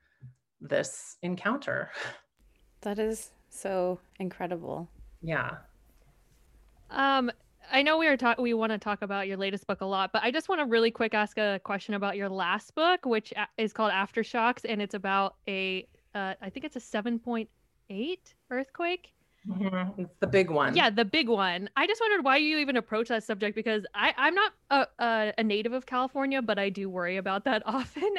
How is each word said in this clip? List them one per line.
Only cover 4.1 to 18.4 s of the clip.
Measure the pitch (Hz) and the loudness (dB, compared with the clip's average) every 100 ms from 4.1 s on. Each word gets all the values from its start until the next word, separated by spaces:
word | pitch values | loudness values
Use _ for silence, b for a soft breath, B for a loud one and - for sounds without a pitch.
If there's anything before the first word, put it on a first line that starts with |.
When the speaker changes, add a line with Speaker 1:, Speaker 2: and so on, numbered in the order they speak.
| - | -8
Speaker 2:
incredible. | 185 - 180 170 135 147 175 - - - | -8 -6 -6 -6 -6 -8 -10 -16 -20 -12
Speaker 1:
Yeah. | 165 147 127 - - _ _ _ _ _ _ _ _ _ _ _ - | -4 -2 -2 -8 -16 _ _ _ _ _ _ _ _ _ _ _ -8
Speaker 3:
Um, | - 277 269 240 - _ _ - | 0 2 2 0 -6 _ _ 0
I | 269 | 2
know | 294 320 | 4 4
we | 320 | 4
are | 262 | 4
ta-, | 247 233 | 2 2
we | 240 | 2
wanna | 226 220 214 | 2 0 -2
talk | 214 202 | -2 -4
about | 202 202 190 | -4 -4 -4
your | 196 | -2
latest | 196 190 - | -2 -4 -4
book | 190 | -4
a | 190 | -2
lot, | 190 185 | 0 0
but | 220 | 0
I | 233 | 0
just | 302 - | 0 0
wanna | 349 269 | 0 2
really | 226 226 | 4 4
quick | 233 220 | 2 0
ask | 214 208 - | 0 0 0
a | 208 190 | 0 0
question | - 196 - | -4 -6 -4
about | 202 202 196 | -2 -2 -2
your | 196 | -4
last | 190 175 208 - 311 | -2 0 -2 -2 2
book, | 330 359 262 | 4 4 2
which | 220 - | 0 -2
a-, | 208 208 - | -6 -6 -2
is | 220 | -2
called | - 214 | 0 2
Aftershocks, | 190 202 226 214 240 233 247 - | 2 0 -2 -2 2 2 0 -4
and | 208 | -4
it's | 202 | -4
about | 202 196 196 196 - - | -4 0 0 0 -4 -6
a, | 190 190 185 - _ _ | -4 -2 -4 -8 _ _
uh, | 208 190 - | -6 -6 -6
I | 196 | -10
think | 262 302 | -10 -10
it's | 247 | -10
a | |
seven | - 214 226 233 | -6 -4 -4 -4
point | 240 233 214 _ _ _ - | -4 -6 -6 _ _ _ -12
eight | 196 285 370 - _ | -8 -6 -8 -12 _